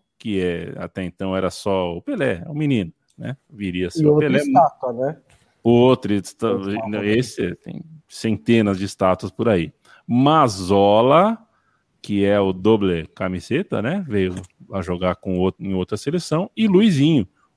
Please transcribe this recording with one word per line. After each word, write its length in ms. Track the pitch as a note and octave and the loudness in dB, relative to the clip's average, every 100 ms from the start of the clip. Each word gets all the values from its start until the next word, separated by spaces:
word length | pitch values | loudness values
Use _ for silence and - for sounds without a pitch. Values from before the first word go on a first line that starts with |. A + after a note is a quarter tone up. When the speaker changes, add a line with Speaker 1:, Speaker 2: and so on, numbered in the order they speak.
| _ _ | _ _
Speaker 1:
que 220 | A#2 G2 | -6 -2
é, 340 | F2+ E2+ F2 - | -2 -4 -8 -10
até 280 | F2 - | -12 -10
então 320 | F2+ - F#2+ F#2+ | -10 -8 -4 -2
era 120 | F#2 | -4
só 460 | - G#2 F#2+ F2+ E2+ | -4 -2 -2 -2 -6
o 60 | |
Pelé, 400 | - B3+ C3+ F2 | -8 -4 -4 -4
é 60 | F2 | -8
o 40 | |
menino, 380 | D3 D3+ B2+ F2 - _ - | -6 -2 -2 -2 -10 _ -14
né? 200 | A#2 C3+ _ | -12 -12 _
Viria 380 | A2+ G2 F2+ F2+ | -10 -8 -4 -4
a 40 | |
ser 120 | - | 0
Speaker 2:
E 40 | D3+ | 2
Speaker 1:
o 80 | |
Speaker 2:
outra 120 | D3+ D3 | 4 2
Speaker 1:
Pelé. 160 | C3 | 0
Speaker 2:
estátua, 500 | C#3+ C3 D#3 - B2+ | 2 4 2 0 -6
né? 240 | A#2 C3+ D#3+ _ _ _ _ | -4 -6 -6 _ _ _ _
Speaker 1:
O 80 | A#2 | 2
outro, 420 | A#2+ B2+ B2+ - | 6 6 4 0
está-, 380 | G2+ - - A2+ | -2 -4 -6 -4
Speaker 2:
Outra 240 | G2 G2 | -2 -4
estátua. 320 | G#2+ A2 G#2 G2+ | -6 -6 -4 0
Speaker 1:
esse 480 | A2 B2+ - F#2+ - | 0 -2 -4 -6 -8
tem 240 | - - D#3+ D#3+ _ | -14 -16 -18 -20 _
centenas 680 | - A2+ G#2+ - A#2 G#2 F#2 | -8 -4 -2 2 4 4 0
de 80 | F#2+ | -4
estátuas 440 | - F#2+ F#2 G2+ | 0 0 0 -4
por 180 | - A2+ | -4 0
aí. 240 | F#2+ D2+ - _ _ | 0 -2 -10 _ _
Mazola, 1300 | - A#2+ C3+ D#3 C3 F#2+ F#2 G2 G2+ G#2+ B2 D3+ G3+ A3+ _ _ _ _ _ _ | -2 2 4 4 2 0 0 4 6 6 6 4 4 0 _ _ _ _ _ _
que 220 | - G2+ | -6 0
é 160 | G2 G#2 | 2 2
o 120 | G2 | 0
doble 540 | F#2 G2+ A2 G2 E2+ D#2 | 0 2 2 2 -2 -6
camiseta, 680 | - F#2 F#2 - C3 G#3 A2+ | -8 -6 -6 -4 -4 -4 -6
né? 240 | A2 F#3+ E3+ | -4 -6 -4
Veio 260 | G#2 F#2 F#2 F#2 _ - | -2 -2 -4 -12 _ -12
a 100 | G2 | -8
jogar 320 | F2 F2+ F2+ | -6 -4 -4
com 240 | F2 - F2+ | -4 -4 -2
outro, 260 | F#2 - | -2 -2
em 100 | G2 | -6
outra 220 | F#2+ F2+ G#2+ | -4 -4 -6
seleção, 540 | - F3 - D#3 G3 - | -4 -6 -4 -4 -4 -2
e 100 | A3 | 2
Luizinho, 600 | F#3 A3 D3 D3 D#3 F#2+ _ _ | 4 4 4 4 2 0 _ _